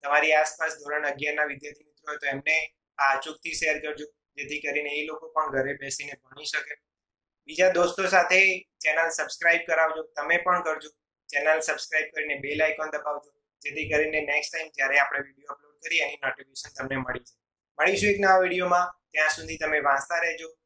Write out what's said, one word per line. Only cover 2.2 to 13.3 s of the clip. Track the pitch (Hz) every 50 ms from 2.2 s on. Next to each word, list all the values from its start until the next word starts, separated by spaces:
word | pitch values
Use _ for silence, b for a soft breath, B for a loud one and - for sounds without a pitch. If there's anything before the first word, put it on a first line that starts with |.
| - 139
એમને | 139 139 139 151 156 160 156 151 _ _ _ _ _ -
આ | 143 139 139 170
અચૂકથી | - 160 156 - _ 165 160
share | - - 160 151 147
કરજો, | 151 151 151 147 151 - _ _ _ _ _
જેથી | 139 135 143 147 151
કરીને | 147 147 139 143 147 147
એ | 143 147 151
લોકો | 156 156 156 160 160
પણ | - 156 143 143
ઘરે | 139 135 131 135 143
બેસીને | - 143 139 135 - 143 143 139
ભણી | - _ 127 135 143 151
શકે. | 151 - 151 143 - 151 _ _ _ _ _ _ _ _ _ _ _ _ _ _
બીજા | - 156 160 180 185
દોસ્તો | 180 170 175 180 175 - 190 185
સાથે | 185 190 180 180 180 185 190 196 185 185 - _ _ _
channel | - 156 156 160 165 165
subscribe | 160 - 156 139 - - - 170 170 170 165 -
કરાવજો, | 165 160 160 160 160 160 160
તમે | - _ - 156 156 165 175
પણ | 170 180 180 175 170
કરજો. | 160 156 143 - 156 _ _ _ _ _ _ _ _
channel | - 143 147 156 156 160
subscribe | 156 160 151 147 - - 160 156 156 - -
કરીને | 156 151 151 147
bell | 139 139 139 147 151 156
icon | 156 156 - 156 156
દબાવજો, | 147 147 147 151 147 143 - _